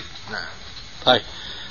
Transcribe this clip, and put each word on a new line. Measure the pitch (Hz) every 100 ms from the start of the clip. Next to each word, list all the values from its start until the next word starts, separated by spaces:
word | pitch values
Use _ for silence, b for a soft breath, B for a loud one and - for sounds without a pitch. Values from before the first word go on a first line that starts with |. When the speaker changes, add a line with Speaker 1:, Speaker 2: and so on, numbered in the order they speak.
| - - -
Speaker 1:
نعم. | 104 82 - - - - - 131
Speaker 2:
طيب، | 127 - B B B B